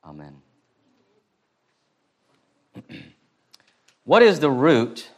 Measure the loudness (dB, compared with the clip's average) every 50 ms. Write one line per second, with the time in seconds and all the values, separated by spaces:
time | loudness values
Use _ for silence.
0 | _ -20 -20 -20 -20 -20 -20 -20 _ _ _ _ _ _ _ _ _ _ _ _
1 | _ _ _ _ _ _ _ _ _ _ _ _ _ _ _ _ _ _ _ _
2 | _ _ _ _ _ _ _ _ _ _ _ _ _ _ _ -20 -20 _ -20 -20
3 | -20 -20 _ _ _ _ _ _ _ _ _ -20 _ _ _ _ _ _ _ _
4 | _ 0 2 4 4 4 2 2 -2 -2 -2 0 2 2 2 2 0 -2 -8 -16
5 | -20 -20 -20